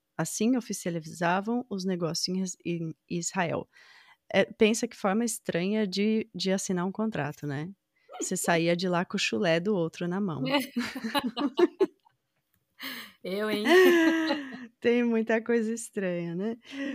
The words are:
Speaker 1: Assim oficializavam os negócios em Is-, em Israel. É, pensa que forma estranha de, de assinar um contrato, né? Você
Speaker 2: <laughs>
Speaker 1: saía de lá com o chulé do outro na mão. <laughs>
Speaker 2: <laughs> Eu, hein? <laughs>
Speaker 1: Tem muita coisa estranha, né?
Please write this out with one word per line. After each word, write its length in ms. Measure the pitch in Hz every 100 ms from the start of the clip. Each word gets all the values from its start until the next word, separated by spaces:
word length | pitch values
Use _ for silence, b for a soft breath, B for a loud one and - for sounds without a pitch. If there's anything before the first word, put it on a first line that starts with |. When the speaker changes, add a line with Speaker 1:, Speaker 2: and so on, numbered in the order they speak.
| _ -
Speaker 1:
Assim 400 | 160 - 220 254
oficializavam 1080 | 220 196 180 170 160 165 170 185 208 240 247
os 140 | 202
negócios 440 | 185 180 160 165 -
em 140 | 185
Is-, 160 | 185 -
em 300 | 170 170 160 - -
Israel. 580 | 170 170 190 165 139 - b b b b b -
É, 120 | 190
pensa 440 | 190 - 214 226 226
que 80 | -
forma 280 | 196 214
estranha 640 | 233 - - 170 185 214 202
de, 420 | 190 214 220 -
de 180 | 180 185
assinar 340 | 190 - 180 185
um 60 |
contrato, 540 | 185 220 156 143 - 147
né? 240 | 139 175 - _ _ - -
Você 180 | - 185
Speaker 2:
<laughs> 20 |
Speaker 1:
saía 380 | - 170 170 175
de 120 | 185
lá 160 | 170
com 120 | 185 196
o 40 |
chulé 400 | - 220 180 165
do 140 | 190 196
outro 320 | 165 - 175
na 120 | 185
mão. 320 | 202 143 262
<laughs> 120 | 277 247 240 233 262 226 285
Speaker 2:
<laughs> 760 | 240 - 285 285 349 - - _ _ _ _ _ _ _ _ - 269 247 B B
Eu, 260 | 180 196 214
hein? 240 | 208 247
<laughs> 1000 | 359 359 339 330 330 320 294 269 254 240 _
Speaker 1:
Tem 240 | 240 240
muita 360 | 240 226 220 226
coisa 300 | 226 233 220
estranha, 600 | 226 - 208 185 175 170
né? 220 | 170 214 226 B 277 269